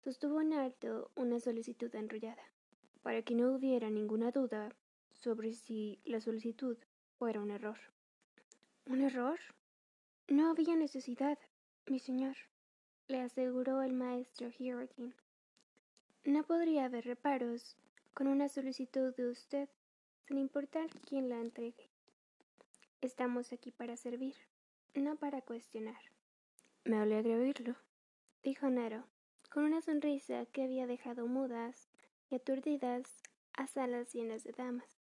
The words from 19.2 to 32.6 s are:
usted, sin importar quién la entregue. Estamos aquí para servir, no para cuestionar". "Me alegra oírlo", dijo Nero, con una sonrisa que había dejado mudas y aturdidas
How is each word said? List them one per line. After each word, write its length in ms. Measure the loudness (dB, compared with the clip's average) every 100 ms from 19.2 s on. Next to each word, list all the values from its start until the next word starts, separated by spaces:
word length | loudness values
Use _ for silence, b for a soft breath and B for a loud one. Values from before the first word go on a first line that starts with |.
| -2
usted, 400 | -4 -4 -4 -4 _ _ _ _ _ -4
sin 120 | 0
importar 500 | 0 -2 -2 -4 -4 -8 -4
quién 220 | -2 0
la 120 | -2
entregue. 500 | -4 -6 -8 -10 -20 _ _ _ _ _ _ _ -20 -20 _ _
Estamos 520 | -6 -2 -2 -2 -6
aquí 180 | -12 -14
para 260 | -12 -10 -8
servir, 380 | -8 -6 -6 -8 -20 _ _ _ _
no 220 | 0 0 0
para 260 | -4 -4
cuestionar". 580 | -8 -10 -8 -8 -8 -10 -20 _ _ _ _ _ _ _
"Me 120 | 0 4
alegra 400 | 4 4 4 4
oírlo", 400 | 2 0 -4 -6 _ _ _ _ _ _
dijo 260 | -4 0 2
Nero, 340 | 2 0 -4 -10 _ _ _ -6
con 140 | 2
una 180 | 4 4
sonrisa 640 | 2 2 2 0 -2 -4 -2
que 160 | -2
había 220 | 0 0 -2
dejado 400 | -4 -6 -4 0
mudas 640 | 0 0 -2 -6 -8 _ _ b _ _
y 40 |
aturdidas 880 | -4 0 0